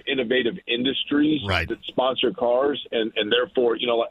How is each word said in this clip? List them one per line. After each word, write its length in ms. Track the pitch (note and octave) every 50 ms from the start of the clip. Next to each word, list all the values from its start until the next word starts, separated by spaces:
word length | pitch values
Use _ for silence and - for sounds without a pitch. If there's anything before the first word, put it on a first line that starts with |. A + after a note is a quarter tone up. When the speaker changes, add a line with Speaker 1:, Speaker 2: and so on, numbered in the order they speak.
| - B2+
Speaker 1:
innovative 460 | C#3 C3+ B2 A2 B2+ B2+ A#2+ A#2 F#2 F2 - -
industries 760 | A#2 A#2+ B2+ C3+ B2+ - - - D3 D3 D3 D3+ D#3 C#3+ G2+ G2
Speaker 2:
Right. 200 | F#2 E2+ E2 -
Speaker 1:
that 120 | A#2 - - -
sponsor 440 | - - B2 C3 B2+ B2+ - A#2+
cars, 480 | F#2+ - B2 A#2+ A#2+ B2+ C3+ D3 C#3 - - -
and, 200 | - A#2 A2 A2+ -
and 160 | A2 G#2+ G#2
therefore, 440 | A2+ B2 B2+ A#2+ - C3 B2 A#2+ A2+
you 120 | - B2 A#2+
know, 100 | A#2+ C#3
like, 120 | C#3+ -